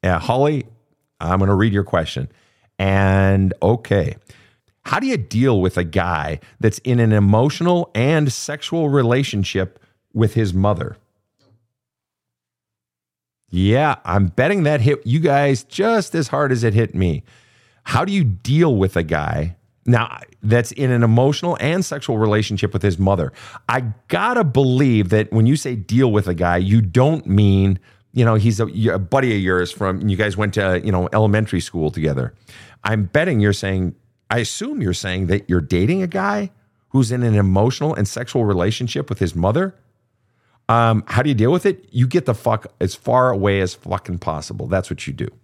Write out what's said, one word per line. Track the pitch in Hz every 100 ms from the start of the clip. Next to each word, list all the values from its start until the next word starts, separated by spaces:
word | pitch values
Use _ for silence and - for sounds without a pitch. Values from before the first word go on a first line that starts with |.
Yeah, | 90 87
Holly, | - 123 147 151 - _ _ _ _ _
I'm | 82 92
gonna | 98 98
read | 110
your | 101 92
question. | 90 78 - 67 _ _ _ _ _
And | 98 98 98 95 98 95 95 -
okay. | 92 110 - 101 76 - _ - _ _ _ _ -
How | 196
do | 262
you | 226
deal | 107 107 131 107
with | 92 90
a |
guy | 87 90 87 82 76 78 - _
that's | 110 -
in | - 120
an | 113
emotional | 107 101 107 139 - 175 175 170
and | - 127 160 147
sexual | - - 151 - 165 151
relationship | 139 117 123 135 107 92 95 92 _ _ _ _
with | 110 113
his | - 107
mother? | 90 101 92 67 - _ _ _ _ _ _ _ _ _ _ _ _ _ _ _ _ _ _ _ _ _ _ _ _ _
Yeah, | 90 95 120 151 - -
I'm | 95 92
betting | 87 135 202
that | 147 147
hit | 120 143 -
you | 143
guys | 160 139 143 131 -
just | - 208 226 175 165
as | 139
hard | 139 143
as | 127
it | 117
hit | 104 113 -
me. | 92 76 - _ _ _ _ _
How | - 120 180
do |
you | 196
deal | 135 90 - 147 165 110
with | 95 -
a |
guy | 78 80 76 76 80 85 _ _ -
now | 120 117 - - _
that's | 104 117 117
in | - 135
an | 123
emotional | 117 113 135 143 175 170
and | 135 175
sexual | - 143 - 113
relationship | 110 107 104 101 104
with | -
his | 101 85
mother? | 95 95 71 - - - -
I | 123 120 104 _
gotta | 175 214 247 175
believe | 131 135 127 139 113 92
that | 107 104
when | 113 113
you | 151
say | 135 120
deal | 92 113 131
with | 104 98
a |
guy, | 85 87 87
you | 95 113
don't | 104 101 135 160 -
mean, | 98 104 98 98 92 _ _ _
you | -
know, | 117 110
he's | 110 104
a, | 110 98 110
a | 90
buddy | 90 135 131 104
of |
yours | 92 92 87
from, | - 98 92 104
you | 95
guys | 107 98
went | 107
to, | 101 95 92
you | -
know, | 92 90
elementary | 107 107 104 107 92
school | - 87 76
together. | - 78 67 62 - _ - - - -
I'm | 110
betting | 95 147 175 123
you're | 104
saying, | 98 98 95 90 - _ _ _
I | 117
assume | 131 - 233 294
you're | 110
saying | 87 98 92 92
that | 101 -
you're | 90
dating | 76 87 104 190
a | 185
guy | 190 196 208 196 _ _ _ _
who's | 135 117
in | 123
an | 120 104
emotional | 98 95 113 - 147 -
and | 101
sexual | - 120 131
relationship | 107 92 92 113 120 139 139
with | 110
his | 87
mother. | 87 90 123 190 - _ _ _ _ _ _ _ _ -
Um, | 117 117 110 -
how | -
do | 139
you |
deal | 123 113
with | 175 202
it? | - _
You | 123 123
get | 175 143
the |
fuck | 107 - 113 - _
as | 87
far | - - 123 127
away | 98 101 98
as | 92
fucking | - - 90 - 87
possible. | - 76 - - -
That's | 95 92
what | 73 -
you |
do. | 67 - -